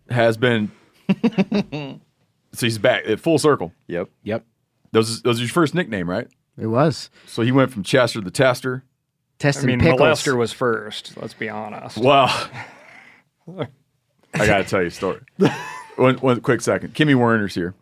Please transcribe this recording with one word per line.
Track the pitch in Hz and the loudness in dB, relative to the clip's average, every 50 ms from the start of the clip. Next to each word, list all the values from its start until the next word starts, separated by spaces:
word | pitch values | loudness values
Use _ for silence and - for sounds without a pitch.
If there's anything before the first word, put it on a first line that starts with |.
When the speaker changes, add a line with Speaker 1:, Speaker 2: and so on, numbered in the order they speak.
| _ - | _ -4
Speaker 1:
has | 123 123 117 117 113 107 | 0 2 4 4 2 2
been, | 123 123 117 110 107 98 - _ _ _ _ _ _ - | 2 2 2 2 0 -2 -6 _ _ _ _ _ _ -4
<laughs> | |
so | 196 - - 233 - - 190 - - 208 - - - 151 143 135 - - _ _ _ _ _ _ _ _ _ _ - - | -2 0 0 -2 0 0 -2 -2 -2 -4 -4 -4 -8 -12 -12 -12 -16 -18 _ _ _ _ _ _ _ _ _ _ -8 -4
he's | 127 113 113 107 | -4 -4 -2 2
back, | 101 127 113 98 80 | 2 2 2 2 0
uh, | - 107 | -2 -4
full | 98 - 165 160 143 | -2 0 0 0 2
circle. | - 151 135 117 92 85 - _ _ | 4 2 2 2 -2 -8 -10 _ _
Speaker 2:
Yep. | - 85 85 - - _ _ _ | -8 -6 -6 -6 -8 _ _ _
Speaker 3:
Yep. | 104 107 117 - _ _ _ _ _ _ _ _ _ - | -8 -8 -8 -8 _ _ _ _ _ _ _ _ _ 0
Speaker 1:
That | 113 | 2
was, | 113 113 113 113 | 2 2 -4 -2
that | - 123 | 0 0
was | 117 117 | 0 0
your | 123 120 | -2 -2
first | - 175 170 135 - | 0 0 0 2 0
nickname, | 170 175 - 110 98 85 85 | -2 -4 -2 -4 -4 -4 -4
right? | 90 107 127 - _ _ _ _ _ | -4 -6 -6 -8 _ _ _ _ _
Speaker 3:
It | - 107 110 | -8 -6 -2
was. | 113 123 151 165 135 - - - _ _ _ | 0 2 2 2 0 -4 -10 -16 _ _ _
Speaker 1:
So | - - - 113 | -12 -4 -2 0
he | 123 127 | 2 4
went | 135 131 127 | 2 2 2
from | 131 101 90 | 0 -8 -4
Chester | - - 131 123 117 - 120 98 | 0 2 2 2 2 0 -6 -8
the | 90 | -6
Tester | - - 131 131 123 - - 131 127 131 - _ _ _ _ _ _ _ _ _ _ _ | -2 2 2 2 2 0 -4 -6 -8 -8 -10 _ _ _ _ _ _ _ _ _ _ _
Speaker 3:
Testing | - 143 139 143 139 | -2 -2 -2 0 -2
Speaker 4:
I | 135 127 | -2 0
mean, | 123 | 2
Speaker 3:
pickles. | - - 127 127 | 4 4 4 4
Speaker 4:
molester | 143 156 151 135 - 147 131 | 4 4 2 2 0 -2 0
was | 123 117 110 - | 0 -2 -2 -2
first, | - 131 120 113 107 107 107 107 - - - - - | -2 -2 -2 -2 -2 -6 -10 -14 -14 -16 -16 -16 -14
let's | - 117 - | -14 -14 -12
be | - 117 107 | -10 -10 -10
honest. | 107 107 107 107 107 - - 123 - 107 | -10 -10 -12 -12 -14 -14 -16 -12 -6 0
Speaker 1:
Well, | 117 131 143 139 131 113 - - - - - - - - - - - - - - - - _ _ _ _ _ _ _ | 2 4 6 6 4 4 0 -4 -6 -10 -12 -16 -18 -18 -20 -20 -20 -20 -20 -20 -20 -20 _ _ _ _ _ _ _
Speaker 4:
<laughs> | 165 | -20
Speaker 1:
I | 180 190 139 - - _ _ _ _ _ _ _ _ _ _ _ - 160 107 | -12 -12 -12 -12 -12 _ _ _ _ _ _ _ _ _ _ _ -4 0 2
gotta | 107 104 98 92 | 2 2 2 0
tell | - - 98 | 0 0 0
you | 90 85 | -2 -2
a | |
story. | - - 101 92 - - - _ _ - 190 - - - - - - - - - - | -4 -4 -4 -4 -4 -6 -12 _ _ 0 0 0 0 -2 -10 -14 -14 -16 -18 -16 -2
One, | - 127 131 127 | 2 2 2 2
one | 123 127 131 123 113 | 2 0 0 0 0
quick | - - 123 113 - | 0 0 0 0 0
second. | 120 101 92 - 73 - | -2 -2 -2 -4 -8 -2
Kimmy | - 151 151 139 | 0 2 4 4
Werner's | 127 120 117 113 110 104 92 - | 4 4 4 2 2 0 -2 -4
here. | 98 87 87 95 - | -4 -6 -6 -8 -12